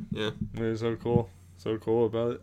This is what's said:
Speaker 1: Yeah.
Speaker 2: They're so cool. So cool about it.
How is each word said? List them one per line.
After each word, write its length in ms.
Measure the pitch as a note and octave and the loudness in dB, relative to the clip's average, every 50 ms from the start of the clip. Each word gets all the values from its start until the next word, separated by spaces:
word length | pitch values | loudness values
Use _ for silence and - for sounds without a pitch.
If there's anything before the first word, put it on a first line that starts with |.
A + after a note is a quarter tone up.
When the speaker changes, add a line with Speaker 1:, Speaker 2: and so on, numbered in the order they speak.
| - - | -6 -6
Speaker 1:
Yeah. 200 | G#2 G#2 G#2+ G#2+ - - G2+ G#2 - | -4 -2 -2 -2 -2 -4 -6 -6 -4
Speaker 2:
They're 240 | A2+ A2+ A2+ A2+ | -2 -2 0 0
so 180 | A2 A#2 A#2 A#2 | 0 0 -2 -2
cool. 340 | A2+ - A#2+ A#2+ A#2+ A#2 - - - - - - | -2 0 2 2 2 2 0 -10 -20 -20 -20 -16
So 200 | - - A2 A2 A2 | -8 -4 -2 -2 -2
cool 260 | - A2+ A2+ A#2+ A#2 | 0 2 4 4 4
about 260 | G#2+ A2 A2+ A#2 A#2+ B2 | 4 2 0 0 0 -2
it. 60 | - | -4